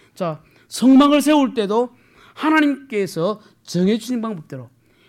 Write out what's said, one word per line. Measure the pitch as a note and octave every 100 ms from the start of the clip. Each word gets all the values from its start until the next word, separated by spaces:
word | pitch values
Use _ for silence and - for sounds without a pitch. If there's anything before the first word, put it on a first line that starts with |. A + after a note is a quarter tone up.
| _ -
자, | F3 D3+ _ _ _
성막을 | - A#3+ C4 C#4+ D4
세울 | C#4 D4+ C4
때도 | G3 G3+ G#3+ A#3+ _ _ _ - -
하나님께서 | D4+ D#4 D4 C#4 - G#3+ F#3+ - E3+ G#3 _ _
정해주신 | - F3 F#3 A3+ A3+ B3
방법대로, | G3+ F#3 D3+ C3+ A#2+ _ _ _